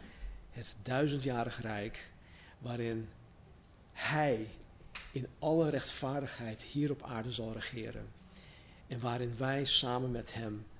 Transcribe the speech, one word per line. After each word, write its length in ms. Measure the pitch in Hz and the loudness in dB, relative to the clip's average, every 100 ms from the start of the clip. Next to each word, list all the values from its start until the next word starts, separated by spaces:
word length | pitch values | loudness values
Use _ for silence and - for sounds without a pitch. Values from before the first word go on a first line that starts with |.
| - - - - - | -12 -8 -8 -8 -10
het 260 | - 107 - | -8 -8 -6
duizendjarig 800 | 123 127 151 143 131 120 120 - | 0 4 4 4 2 2 0 -2
rijk 480 | 110 104 107 - - - - - - - | -2 -2 -2 -6 -12 -16 -20 -20 -20 -10
waarin 500 | 123 120 117 113 110 - - - - - - - - - | -4 -2 0 -2 -4 -12 -20 -20 -20 -20 -20 -20 -16 -4
hij 520 | - 151 147 110 107 - - - - - - | 0 4 4 4 0 -10 -16 -18 -10 -10 -6
in 140 | 135 - - | -6 -6 0
alle 320 | 156 160 156 | 4 6 6
rechtvaardigheid 920 | 139 - - 135 143 135 - 117 107 | 4 0 -2 0 0 -2 -4 -6 -6
hier 280 | - 143 147 | -4 2 2
op 120 | 135 | 2
aarde 300 | - 117 120 | -4 -4 -2
zal 200 | 113 113 | -2 -2
regeren 560 | 113 - 120 110 113 107 - - - - - - - - | -4 -4 -4 -6 -6 -10 -12 -18 -18 -18 -18 -20 -16 -8
en 140 | 120 | -2
waarin 360 | 120 120 120 117 | 0 0 0 0
wij 280 | 131 135 | 2 4
samen 460 | 135 - 131 123 127 | 6 6 6 4 2
met 240 | 117 113 | 0 -2
hem 320 | 113 113 107 113 | -4 -2 -4 -8